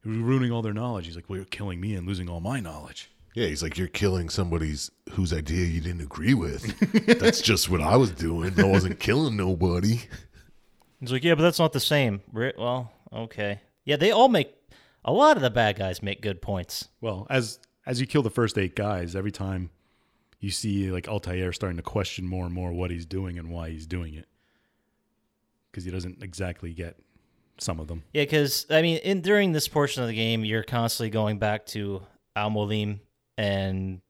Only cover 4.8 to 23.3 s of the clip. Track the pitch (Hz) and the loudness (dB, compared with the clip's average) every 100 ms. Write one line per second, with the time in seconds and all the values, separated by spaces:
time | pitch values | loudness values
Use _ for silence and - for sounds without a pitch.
4.8 | - _ - - 92 80 76 85 87 82 | -8 _ -10 -2 0 0 0 0 2 0
5.8 | 82 87 73 - 87 131 80 - 113 - | -2 -6 -8 -4 2 2 0 -6 -8 0
6.8 | 208 220 220 240 226 - - 98 - 90 | 2 4 6 6 6 4 2 2 2 0
7.8 | 78 113 123 80 80 82 87 95 98 98 | 4 6 6 2 -4 -2 0 4 6 6
8.8 | 92 - - 127 156 107 92 90 92 87 | 4 -2 0 2 2 0 0 2 2 2
9.8 | 101 117 - - - - - - _ _ | 2 0 -2 -16 -18 -20 -20 -20 _ _
10.8 | _ _ 123 127 160 160 170 165 165 139 | _ _ -4 0 4 6 6 6 2 2
11.8 | - 147 127 101 - 113 127 - 120 127 | 2 4 4 0 -6 -4 -4 -2 -4 -4
12.8 | 120 _ - 113 113 - 104 101 _ _ | -6 _ -14 -10 -10 -6 -6 -6 _ _
13.8 | - 143 180 220 254 220 139 _ _ - | -2 2 4 6 6 6 0 _ _ -20
14.8 | _ _ - 170 294 269 131 113 110 98 | _ _ 0 6 6 6 4 4 2 2
15.8 | 95 90 101 98 107 90 - 98 87 - | -4 -4 -6 -6 -6 -6 -4 -6 -6 -10
16.8 | - _ 113 95 104 135 110 - _ _ | -12 _ -8 -6 -2 -2 -2 -8 _ _
17.8 | - 123 131 151 113 - 113 104 92 - | -8 -4 0 2 2 2 0 2 -2 -2
18.8 | 104 98 87 95 101 - 95 95 87 _ | -2 -2 -4 -4 -6 -6 -4 -4 -6 _
19.8 | _ _ _ _ _ _ 101 92 110 101 | _ _ _ _ _ _ -6 -4 -2 0
20.8 | 95 92 87 104 - 90 92 87 98 85 | 0 -4 -4 -6 -4 -4 -2 -2 -6 -6
21.8 | - 107 92 - 90 92 90 87 90 85 | -4 -4 -4 -4 -6 -4 -6 -6 -6 -4
22.8 | 90 87 82 92 95 | -4 -6 -8 -6 -6